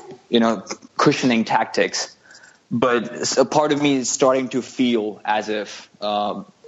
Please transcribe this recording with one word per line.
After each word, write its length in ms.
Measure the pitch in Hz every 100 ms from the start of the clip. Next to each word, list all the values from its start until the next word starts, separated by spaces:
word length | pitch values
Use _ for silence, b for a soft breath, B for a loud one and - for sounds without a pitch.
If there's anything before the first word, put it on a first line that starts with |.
| - - _
you 100 | 120
know, 240 | 113 104 - - - -
cushioning 480 | - 139 135 117 107
tactics. 680 | 123 117 - 90 - - - B B B B _
But 420 | 120 123 120 104
s-, 260 | - - -
a 80 | 123
part 260 | 147 151
of 100 | 143
me 140 | 147 135
is 140 | 120
starting 400 | - 135 131 127
to 120 | 131
feel 600 | 117 - 123 117 107 98
as 260 | - 107 104
if, 400 | 107 101 - - _
uh, 420 | 104 104 104 95 95 _